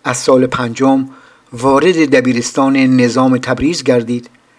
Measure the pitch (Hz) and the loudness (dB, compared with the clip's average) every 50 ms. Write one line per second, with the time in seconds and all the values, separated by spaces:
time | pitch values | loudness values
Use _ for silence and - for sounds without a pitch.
0 | - 127 127 - - - 131 127 131 127 - - 123 117 117 - 135 135 135 135 | -8 -8 -8 -4 0 2 2 2 2 0 -2 -6 -6 -6 -4 0 0 2 2 0
1 | 131 135 - - - - _ _ _ _ 123 117 123 135 135 139 151 185 180 160 | -2 -6 -10 -18 -20 -20 _ _ _ _ -10 -4 0 2 2 4 2 2 2 2
2 | 156 135 139 131 123 127 120 120 117 - - 147 135 135 135 135 131 131 127 127 | 2 2 2 2 2 2 0 -2 -4 -4 -2 -2 0 0 2 2 2 2 2 2
3 | 123 120 113 131 131 131 127 123 - 131 127 123 127 151 175 160 131 135 127 120 | 2 0 0 0 0 0 0 0 -2 -4 -4 -2 -2 -2 -4 -2 -2 0 0 0
4 | 117 113 123 120 - - - _ _ _ _ | -2 -4 -6 -8 -8 -14 -20 _ _ _ _